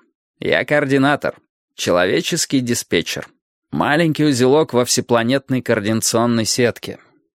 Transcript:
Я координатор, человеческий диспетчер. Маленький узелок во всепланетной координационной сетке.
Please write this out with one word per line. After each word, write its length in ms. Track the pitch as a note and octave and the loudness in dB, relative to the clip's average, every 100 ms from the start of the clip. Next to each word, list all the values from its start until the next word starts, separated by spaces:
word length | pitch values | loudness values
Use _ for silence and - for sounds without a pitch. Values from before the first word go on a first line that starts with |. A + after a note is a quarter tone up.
| _ _ _ _ | _ _ _ _
Я 240 | - D#2+ A#2 | -2 -2 0
координатор, 680 | D3 C#3 C#3 C#3 C#3+ - - _ _ _ - | 0 2 2 2 0 -4 -8 _ _ _ -8
человеческий 840 | - F2 F#2 D3 F3+ E3+ - C#3 | 0 2 2 0 -2 -4 -2 -2
диспетчер. 680 | A#2+ A#2 - F2 D#2+ - - _ _ _ _ | 0 -4 -2 -2 -2 -10 -12 _ _ _ _
Маленький 520 | D2 G#2+ D3+ E3 D3 | -4 0 2 0 2
узелок 500 | D3+ B2 B2+ D3 - | 0 2 4 4 2
во 120 | B2 B2 | 0 0
всепланетной 760 | - A#2+ A#2 A2+ C3+ - B2+ | -2 0 0 2 -2 -2 -4
координационной 840 | A#2 A2 G2+ A2 - A#2 A#2+ A#2 G#2+ | 0 0 0 -2 0 0 0 0 -2
сетке. 540 | - A#2+ - - - _ _ _ | 0 0 -2 -12 -16 _ _ _